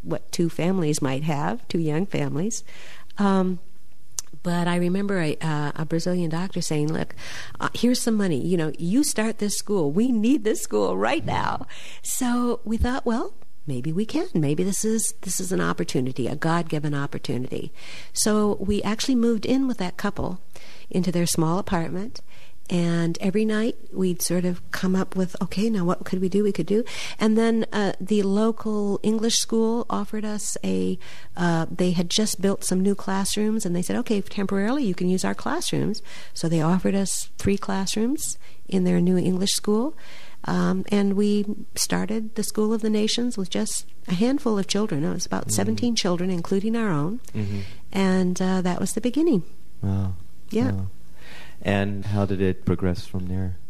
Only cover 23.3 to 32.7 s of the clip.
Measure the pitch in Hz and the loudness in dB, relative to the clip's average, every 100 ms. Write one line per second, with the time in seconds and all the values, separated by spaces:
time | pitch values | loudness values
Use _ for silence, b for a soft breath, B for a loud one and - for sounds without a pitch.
23.3 | 190 220 214 226 - - 196 185 170 - | 2 2 2 0 -2 -6 0 0 0 0
24.3 | 175 180 175 - - 185 185 185 190 180 | 2 0 -2 -4 -2 2 2 0 0 -2
25.3 | - 185 - 220 214 175 185 - 185 185 | -2 -2 0 0 2 2 0 -2 0 2
26.3 | 196 208 196 160 202 247 B B B 220 | 2 2 0 0 0 0 B B B 2
27.3 | 220 226 226 - 190 196 - 190 214 196 | 4 4 2 0 0 0 -2 0 2 4
28.3 | 196 220 220 220 214 202 196 214 220 226 | 4 2 2 -2 0 0 2 2 2 2
29.3 | - - 226 226 233 - 196 208 214 214 | 0 2 2 2 2 0 -2 -2 -4 -4
30.3 | 208 - - 190 190 185 185 B B B | -4 -4 -4 -2 0 0 -2 B B B
31.3 | - 175 165 160 170 180 175 175 - 214 | 0 2 2 0 0 2 2 0 2 0
32.3 | - 190 196 - | 2 0 0 0